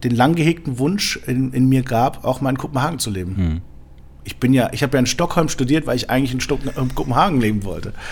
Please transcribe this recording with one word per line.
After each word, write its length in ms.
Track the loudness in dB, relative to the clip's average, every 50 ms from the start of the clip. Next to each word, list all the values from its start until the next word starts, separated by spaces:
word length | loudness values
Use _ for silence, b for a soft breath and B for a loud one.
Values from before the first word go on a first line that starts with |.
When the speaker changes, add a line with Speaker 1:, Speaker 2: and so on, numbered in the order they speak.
| -2
Speaker 1:
den 120 | 0 2
lang 200 | 4 4 4 4
gehegten 440 | 4 4 2 2 0 -2 -6 -4 -2
Wunsch 400 | 0 0 0 0 -2 -4 -4 -4 -4
in, 260 | -2 -2 0 0 0 2
in 160 | 4 4 6
mir 140 | 6 4 2
gab, 420 | 2 2 2 2 2 0 -2 -2
auch 160 | -2 -2 0
mal 100 | 0 -2
in 80 | -2 -2
Kopenhagen 400 | -4 -4 -2 -2 -2 -2 -2 -4
zu 120 | -4 -4
leben. 260 | -4 -4 -4 -4 -2
Speaker 2:
Hm. 240 | 0 0 0 0 -2 -6 -10 -14 -18 -20 -20 -20 -20 -20 -20 -20 -16 -14
Speaker 1:
Ich 140 | -14 -6 -2
bin 140 | 2 4 4
ja, 180 | 4 4 2 0
ich 100 | -2 -2
hab 120 | 0 2
ja 60 | 2
in 60 | 2
Stockholm 420 | 2 0 0 -2 0 2 2 0 2
studiert, 380 | 0 -2 0 2 2 0 0
weil 100 | 0 -2
ich 140 | -2 -2 0
eigentlich 220 | 0 0 0 0 -2
in 80 | -4
Stuck-, 360 | -4 -2 -2 -2 -2 -4 -4
in 180 | -4 -4 -2 -2
Kopenhagen 460 | -2 -2 0 2 2 4 4 4 2
leben 240 | 2 2 0 0 -2
wollte. 280 | -4 -6 -6 -6 -8 B B B B